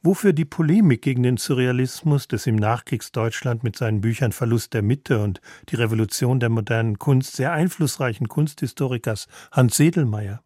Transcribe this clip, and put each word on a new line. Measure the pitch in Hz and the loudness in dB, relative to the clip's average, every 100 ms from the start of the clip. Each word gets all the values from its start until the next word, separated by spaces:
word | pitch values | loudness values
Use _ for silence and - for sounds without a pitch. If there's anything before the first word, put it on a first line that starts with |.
Wofür | 165 190 208 | 2 4 2
die | 156 | 2
Polemik | 156 - 156 196 196 117 | 0 0 2 6 6 4
gegen | - 123 | 0 0
den | 123 127 | 0 0
Surrealismus | - 131 127 123 131 - 156 143 - | 0 0 2 0 -2 -2 0 0 0
des | 113 - | -4 0
im | 110 | 0
Nachkriegsdeutschland | 104 117 - 113 - - 113 - 127 117 | 2 0 -2 -8 -6 -4 -4 -2 -4 -4
mit | 117 - | -4 -4
seinen | 113 107 | -2 0
Büchern | 110 113 120 | -2 0 -2
Verlust | - 117 113 - | -2 0 0 -2
der | 117 | -2
Mitte | 101 123 - 117 | 0 -2 0 0
und | 104 90 - - - | 0 -4 -12 -20 -8
die | 110 | -2
Revolution | 117 110 107 - 123 131 | 0 0 -2 -2 0 0
der | 120 | 0
modernen | 113 104 117 113 104 | -2 0 -2 0 -2
Kunst | - 131 123 - | 2 0 0 -4
sehr | 131 | -2
einflussreichen | 165 180 - 147 - 127 110 110 | 0 -2 0 -4 -2 -4 -2 -6
Kunsthistorikers | - 151 - 127 - 135 123 - 107 - - - | -2 -2 -2 -8 -4 -4 -2 -4 -6 -10 -20 -4
Hans | - 123 - | 2 2 4
Sedlmayr? | 151 170 131 107 101 107 | 2 4 0 -2 -6 -10